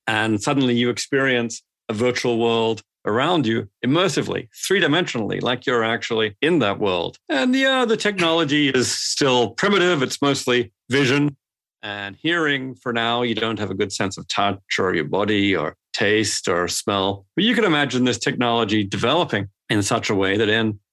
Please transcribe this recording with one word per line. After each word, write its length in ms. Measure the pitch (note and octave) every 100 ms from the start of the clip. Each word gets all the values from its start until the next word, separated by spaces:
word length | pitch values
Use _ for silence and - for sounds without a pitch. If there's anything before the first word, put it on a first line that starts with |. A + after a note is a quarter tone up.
| -
and 360 | A2 A2 G#2+
suddenly 320 | D3 C#3+ B2+
you 160 | A#2+ A#2+
experience 720 | A2 - C#3 C3+ B2 A#2 - - _ -
a 40 |
virtual 460 | G#2+ B2 A#2+ B2+ A2+
world 440 | A#2 A#2 A2+ A2 - _ -
around 400 | A2 D3 F3 B2
you 220 | A2+ G#2+ _
immersively, 640 | B2 D#3 F#3 D3 G2+ F#2 F#2 - -
three-dimensionally, 760 | F#3+ E3 D#3 F3+ B2 G2+ F#2+
like 240 | G#2+ B2 -
you're 180 | B2
actually 520 | A2+ A2+ - A2+ G#2+ G2+
in 200 | D3 F3
that 180 | G#2+ F#2+
world. 400 | G#2 F2+ F2 - -
And 260 | D4 C4
yeah, 300 | C4 C4+ C4
the 120 | A#3+ G#3+
technology 720 | G#3 G3 E3 E3 D#3 D3 C#3+
is 220 | C3 A2+
still 600 | - - - C#3+ B2 A2+
primitive. 520 | - G3 G3+ F3+ E3
It's 200 | B2 -
mostly 500 | C#3+ C3+ - B2 G#2 _ -
vision 460 | C3 C3 C#3+ D3 C#3 _ _ _ _
and 340 | G#2+ G2+ G2+ F#2+
hearing 580 | D#3 E3+ D3+ C#3 C3
for 180 | A#2 B2+
now. 300 | A#2 A#2 A#2+
You 140 | B2 A2
don't 220 | A2+ G#2+
have 100 | G2+
a 60 | G2
good 160 | G2+
sense 260 | - F#2+ -
of 80 | -
touch 320 | - G2+ G2+ - -
or 160 | F#2+
your 100 | F#2
body 500 | C#2+ F#2 G2+ G#2 G2+
or 220 | F2+ D2+ - _
taste 560 | - G2+ G#2+ G#2 - -
or 180 | F2 F2
smell. 600 | - - G2+ G2 G2 - -
But 80 |
you 100 | G#3+
can 100 | B3
imagine 400 | G#3+ D3+ C#3 B2
this 140 | B2 A#2
technology 640 | - A#2+ A#2+ A#2 A2 G#2+
developing 640 | G2+ G#2 A#2 D#3 F3+ G#2+ G2+ - -
in 140 | A2
such 280 | G2+ A#2 -
a 60 | G#2
way 200 | F#2+ G2+
that 120 | G#2+
in 320 | A2 A2+ G#2 _